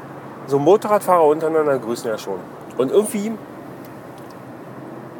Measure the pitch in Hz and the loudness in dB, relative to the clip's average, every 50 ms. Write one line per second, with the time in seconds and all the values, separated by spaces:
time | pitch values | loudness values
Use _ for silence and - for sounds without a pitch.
0 | - - - - - - - - - - 139 139 143 156 202 214 - 208 208 196 | -14 -14 -14 -14 -16 -16 -16 -14 -2 0 2 4 6 6 6 6 6 4 2 2
1 | - 185 180 175 160 147 151 160 160 156 160 156 151 147 135 127 120 110 120 117 | 4 4 6 6 8 6 6 4 2 2 2 4 4 4 2 2 0 -2 -4 -2
2 | - 117 107 101 - 101 95 90 90 - - - - - - - 131 135 - 202 | -2 -2 -4 -2 -4 -6 -6 -6 -8 -12 -14 -14 -16 -6 -2 0 0 4 4 4
3 | 214 - - 202 202 220 220 208 - - - - - - - - - - - - | 4 2 0 -4 -4 -4 -6 -8 -10 -14 -16 -16 -14 -14 -16 -16 -16 -16 -16 -16
4 | - - - - - - - - - - - - - - - - - - - - | -16 -16 -16 -16 -16 -16 -16 -16 -16 -16 -16 -16 -16 -16 -16 -14 -14 -14 -14 -14
5 | - - - - | -14 -14 -16 -16